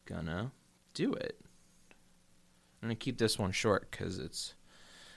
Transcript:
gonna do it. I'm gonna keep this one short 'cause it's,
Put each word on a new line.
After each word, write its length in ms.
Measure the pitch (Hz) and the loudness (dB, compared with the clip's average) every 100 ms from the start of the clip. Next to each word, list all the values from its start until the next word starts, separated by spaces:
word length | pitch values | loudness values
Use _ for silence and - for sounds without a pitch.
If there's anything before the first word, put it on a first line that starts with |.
gonna 460 | - 90 82 85 120 - - - _ | -8 -4 -2 -2 -4 -6 -20 -20 _
do 180 | - 214 | -2 0
it. 260 | - - - - - - - - - - - - - - - - - | 0 -4 -8 -14 -20 -20 -20 -20 -20 -20 -20 -20 -20 -20 -20 -20 -8
I'm 60 | 113 | -4
gonna 80 | 113 | -2
keep 220 | - 131 | -2 4
this 200 | 110 - | 4 4
one 140 | 98 | 2
short 380 | 95 110 98 - | 4 4 4 2
'cause 260 | - 87 92 | -4 -4 -4
it's, 360 | 82 - - - - - - - - | -6 -6 -8 -10 -20 -20 -20 -20 -20